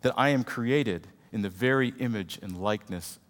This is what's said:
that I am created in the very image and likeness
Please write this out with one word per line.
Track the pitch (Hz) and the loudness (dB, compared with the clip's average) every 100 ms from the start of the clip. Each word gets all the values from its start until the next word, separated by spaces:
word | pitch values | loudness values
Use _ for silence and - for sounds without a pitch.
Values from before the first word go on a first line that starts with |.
that | 127 123 | 0 4
I | 139 | 4
am | 139 | 4
created | 120 - 117 139 110 87 - - - | 0 -2 2 2 2 -2 -6 -20 -8
in | 110 | -4
the | 101 | -4
very | 92 127 135 127 - | 0 2 4 2 0
image | 127 110 90 - | -4 -2 -6 -8
and | - 90 | -10 -4
likeness | 101 107 - 90 85 - _ | -2 -2 -4 -10 -10 -16 _